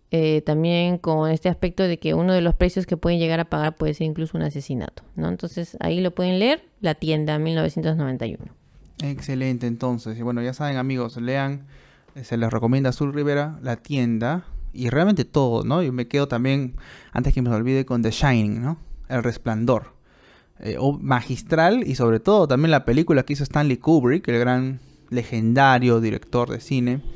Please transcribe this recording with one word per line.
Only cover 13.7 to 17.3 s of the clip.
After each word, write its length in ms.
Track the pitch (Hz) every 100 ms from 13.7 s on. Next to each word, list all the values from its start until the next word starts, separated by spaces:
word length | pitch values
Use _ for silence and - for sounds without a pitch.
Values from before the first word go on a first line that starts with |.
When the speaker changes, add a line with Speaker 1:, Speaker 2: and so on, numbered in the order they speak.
| 113
Speaker 2:
Tienda, 680 | - 143 120 113 117 175 - - -
y 160 | - 117
realmente 360 | 135 196 180 -
todo, 380 | 143 131 113
¿no? 180 | 107 160
Yo 120 | 151
me 140 | 127 120
quedo 200 | 143 139
también, 480 | 120 131 139 127 131 - - -
antes 200 | - 127